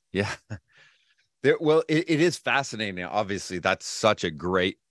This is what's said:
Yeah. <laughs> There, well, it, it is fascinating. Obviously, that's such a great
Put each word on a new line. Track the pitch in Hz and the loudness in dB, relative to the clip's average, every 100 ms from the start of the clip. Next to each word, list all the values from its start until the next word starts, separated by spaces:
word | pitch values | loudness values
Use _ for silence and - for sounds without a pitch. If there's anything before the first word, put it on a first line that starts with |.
| _ | _
Yeah. | 92 104 - _ | -2 -2 -4 _
<laughs> | 107 - _ _ _ _ _ _ _ | -14 -14 _ _ _ _ _ _ _
There, | 131 156 | 2 2
well, | 156 160 - | 4 2 4
it, | 156 165 | 0 2
it | 151 | 2
is | 175 - | 2 0
fascinating. | 127 127 135 110 107 90 | 0 0 -2 -6 -6 -6
Obviously, | 87 98 101 98 - 92 | -4 -2 -2 -4 -6 -2
that's | 92 92 - | 0 0 -2
such | - 110 107 | 0 2 2
a | 90 | -2
great | 76 87 92 92 - _ | -4 -2 2 2 -2 _